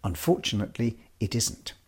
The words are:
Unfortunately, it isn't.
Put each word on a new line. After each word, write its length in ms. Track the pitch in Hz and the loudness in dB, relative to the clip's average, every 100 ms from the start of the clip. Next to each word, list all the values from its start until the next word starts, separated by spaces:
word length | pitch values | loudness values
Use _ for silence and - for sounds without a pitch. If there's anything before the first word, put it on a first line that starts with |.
Unfortunately, 960 | - 80 - 175 - 104 101 - 117 110 - - | -2 0 2 2 2 0 -2 0 -2 -2 -18 -4
it 140 | 104 | -2
isn't. 400 | 117 - - - - | 0 -2 -4 -12 -14